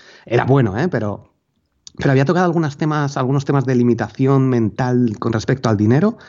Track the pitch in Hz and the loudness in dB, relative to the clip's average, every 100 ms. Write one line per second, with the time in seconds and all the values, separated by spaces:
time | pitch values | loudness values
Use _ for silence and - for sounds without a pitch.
0 | - - - 120 113 139 113 101 180 120 | -20 -20 -4 0 2 2 2 -2 -4 -4
1 | 104 101 - _ _ _ _ _ - - | -6 -8 -14 _ _ _ _ _ -20 -4
2 | 143 131 139 170 180 165 151 143 156 151 | 0 2 2 2 0 0 -2 -4 -2 -2
3 | 143 139 127 139 143 143 123 123 120 117 | -2 -4 -2 -2 0 0 0 2 2 0
4 | 104 - 135 135 131 123 107 95 127 123 | -4 -2 0 2 2 0 0 -2 -2 0
5 | 120 104 117 110 117 131 117 104 107 135 | 0 -2 -4 -2 -2 -2 0 2 2 2
6 | 208 233 | 2 -2